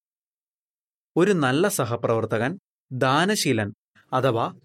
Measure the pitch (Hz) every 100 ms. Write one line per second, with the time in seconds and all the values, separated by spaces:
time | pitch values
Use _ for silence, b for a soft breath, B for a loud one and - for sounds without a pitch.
0 | _ _ _ _ _ _ _ _ _ _
1 | _ 156 190 185 131 139 202 - 113 117
2 | 117 113 - 113 123 190 _ _ - 127
3 | 135 143 185 214 147 113 101 - _ _
4 | b 131 131 113 151 -